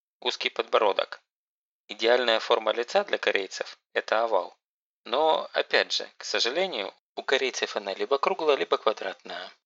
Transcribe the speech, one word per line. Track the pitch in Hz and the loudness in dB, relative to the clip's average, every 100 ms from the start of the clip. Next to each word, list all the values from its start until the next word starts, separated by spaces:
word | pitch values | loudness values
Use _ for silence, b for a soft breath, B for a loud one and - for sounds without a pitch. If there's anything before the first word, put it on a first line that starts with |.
| _ _ | _ _
Узкий | 123 - 127 | -6 -4 -4
подбородок. | - 113 120 107 - - - _ _ _ _ _ _ - | -4 0 2 4 2 -4 -8 _ _ _ _ _ _ -18
Идеальная | 104 113 123 120 110 | -2 2 4 4 2
форма | - 117 110 | 2 2 2
лица | 107 120 196 | -2 0 0
для | 202 107 | 0 -2
корейцев – | 104 101 95 - - - _ | 0 0 -2 -8 -10 -12 _
это | 117 - 110 | -6 0 0
овал. | 117 95 87 _ _ _ _ _ | 2 0 -2 _ _ _ _ _
Но, | 110 127 160 156 - | -2 2 4 2 0
опять | - - 127 - | -4 2 2 2
же, | - - - | -2 -6 -12
к | |
сожалению, | - 104 113 151 190 127 95 - _ | -4 -2 0 0 -2 -4 -8 -10 _
у | - | -10
корейцев | - 135 131 - 107 110 | 0 2 2 -2 -4 -4
она | 101 | -6
либо | 98 104 139 | -4 0 0
круглая, | - 190 156 139 | 0 0 2 2
либо | - 135 | 2 0
квадратная, | 113 107 95 - 92 90 92 - | 0 -2 -6 -10 -12 -12 -12 -18